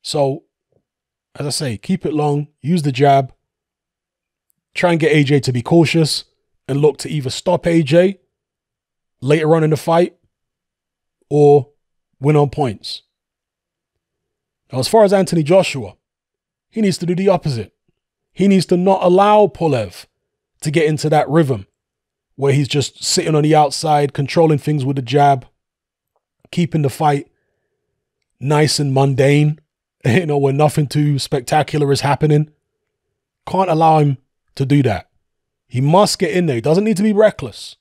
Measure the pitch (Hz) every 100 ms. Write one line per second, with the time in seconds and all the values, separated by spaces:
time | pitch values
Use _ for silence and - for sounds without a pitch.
0 | - - 139 143 _ _ _ _ _ _
1 | _ _ _ - 143 - 147 104 - 190
2 | 160 147 147 147 147 _ 131 180 147 123
3 | 139 139 139 _ _ _ _ _ _ _
4 | _ _ _ _ _ _ _ - 180 170
5 | 151 151 139 147 131 123 - 170 156 165
6 | 156 - - _ _ _ - 135 151 135
7 | - 156 127 - - 175 175 165 147 165
8 | 185 196 _ _ _ _ _ _ _ _
9 | _ _ 127 156 156 165 156 151 - 165
10 | 180 _ _ _ _ _ _ _ _ _
11 | _ _ _ 143 147 143 - _ _ _
12 | _ _ 135 151 143 - 139 98 - -
13 | _ _ _ _ _ _ _ _ _ _
14 | _ _ _ _ _ _ _ 123 127 226
15 | 208 196 190 170 143 190 - 139 104 -
16 | _ _ _ _ _ _ _ - 208 175
17 | 170 180 196 180 156 120 - _ _ _
18 | _ _ _ - 190 190 - 180 180 190
19 | 185 180 202 214 208 - 165 131 101 -
20 | - _ _ _ _ _ 160 151 156 156
21 | 156 147 - 160 147 117 92 _ _ _
22 | _ _ _ - 135 135 143 147 127 _
23 | - - 165 156 151 156 147 - 160 147
24 | 143 - 139 - 160 147 - 151 131 139
25 | 120 143 143 139 - _ _ _ _ _
26 | _ _ _ _ _ - 170 165 143 -
27 | 151 143 - _ _ _ _ _ _ _
28 | _ _ _ _ 131 147 151 - 147 131
29 | 139 131 135 143 151 151 _ _ _ _
30 | - 147 165 143 139 139 151 - 143 147
31 | 147 139 - 143 120 151 143 151 139 139
32 | 143 139 156 151 151 _ _ _ _ _
33 | _ _ _ _ - 185 190 160 160 156
34 | 147 135 _ _ _ - 135 143 127 -
35 | - _ _ _ _ _ _ 120 139 175
36 | 208 - 180 185 175 120 127 165 208 185
37 | 214 202 214 - 123 - - -